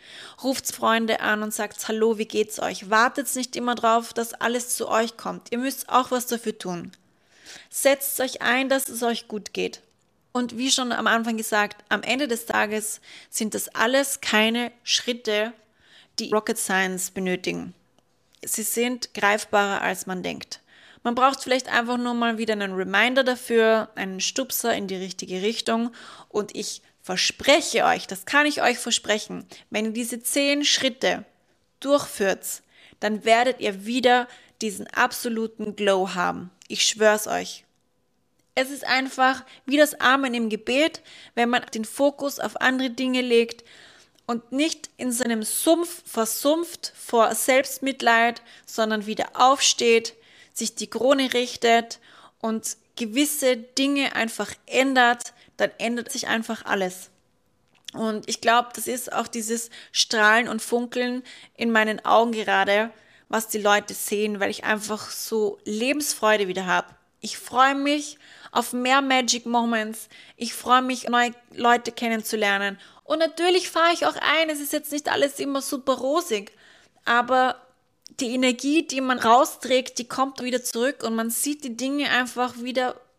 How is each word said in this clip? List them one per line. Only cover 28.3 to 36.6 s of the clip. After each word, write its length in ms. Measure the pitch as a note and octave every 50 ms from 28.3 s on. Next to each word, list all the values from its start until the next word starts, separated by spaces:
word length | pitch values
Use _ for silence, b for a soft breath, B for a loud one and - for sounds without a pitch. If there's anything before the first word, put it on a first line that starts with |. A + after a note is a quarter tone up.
| - D4 D4 D4+
ich 160 | D4 - -
euch 160 | B3 A#3+ A#3
versprechen, 680 | - A#3+ A3+ - - - G#3 G#3+ - - F3+ F3 G#3+ B B B B B
wenn 160 | - G#3 A3
ihr 60 | A3
diese 320 | G#3+ A#3+ A#3+ A3+ B3 A#3 -
zehn 420 | - - C#4+ C#4+ C#4+ C#4+ C#4+ D4
Schritte 580 | D4 - - C4 C4 B3 - - F#3 F3 - G#3+ - _ _ _ _ _ _ _ _ _ _
durchführt, 840 | - C4+ C#4+ C#4 C#4 - - - G3+ F#3+ - - - - - - b b b b b b b b
dann 240 | - G#3 G#3+ G3+ -
werdet 360 | A3+ A3+ A#3 B3 C4 B3 -
ihr 260 | - G#3+ G3 F#3+ G3
wieder 420 | A3 A#3+ C4 A#3+ B3 B3 B3 A#3+ B3 B B B B B _
diesen 260 | A3 G#3+ F#3+ G#3 G#3 -
absoluten 880 | - - B3 B3 - - - B3 A3+ A3 A3+ A3 - - G#3+ G#3+ G#3
Glow 400 | - G#3 G3 G3 F#3+ F#3 F#3 F3+
haben. 340 | F3+ F3+ F3 F3 F3+ F3+ F3+ - _